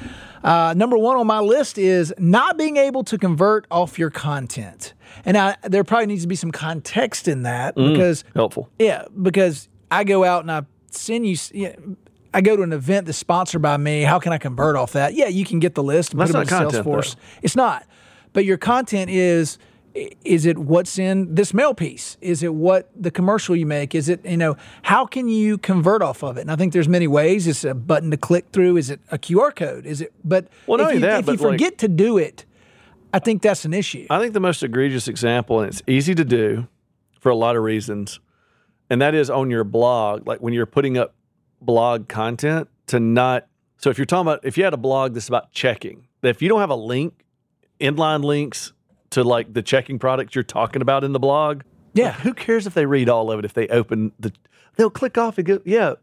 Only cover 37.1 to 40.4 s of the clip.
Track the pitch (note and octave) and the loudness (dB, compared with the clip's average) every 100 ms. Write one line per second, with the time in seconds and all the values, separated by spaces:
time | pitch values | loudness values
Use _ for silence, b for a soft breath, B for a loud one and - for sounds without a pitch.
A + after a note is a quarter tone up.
37.1 | _ C3 A#2 A#2 A#2+ A2 A2 G2+ G#2 G2 | _ 0 2 2 2 0 -2 -4 -8 -10
38.1 | - _ _ _ _ _ _ - B2 C#3+ | -14 _ _ _ _ _ _ -2 0 2
39.1 | D#3 C3+ C3+ C3 A#2 G2+ A#2 A#2+ A#2+ G#2+ | 2 0 0 0 -2 0 0 2 2 -2
40.1 | G#2 A#2 A2 | -4 -6 -6